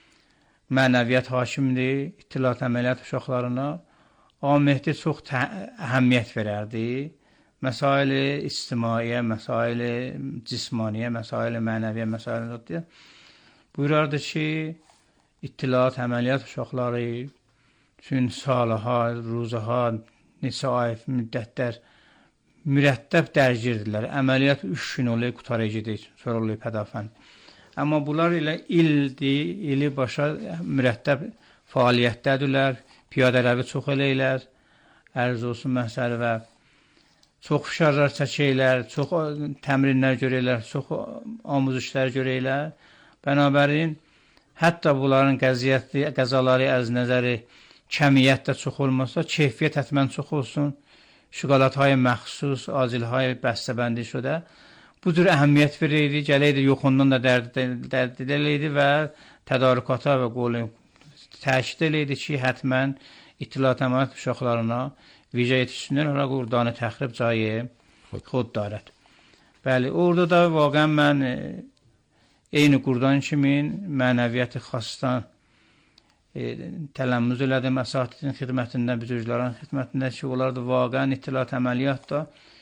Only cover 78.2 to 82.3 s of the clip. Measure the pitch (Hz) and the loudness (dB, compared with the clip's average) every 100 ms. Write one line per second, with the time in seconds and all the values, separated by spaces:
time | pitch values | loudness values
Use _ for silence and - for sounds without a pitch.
78.2 | 139 - 127 127 117 127 120 120 117 123 | -8 -6 -4 -4 -4 -2 -2 -2 -4 -4
79.2 | 113 120 123 117 - 139 120 135 131 - | -2 -2 -4 -6 -8 -6 -4 -4 -4 -4
80.2 | 139 127 131 127 123 127 127 131 135 131 | -6 -2 -2 -2 -2 0 0 0 0 -2
81.2 | - 131 127 127 123 123 135 131 - 143 | -4 -4 -4 -2 0 0 0 -2 -4 -6
82.2 | - | -6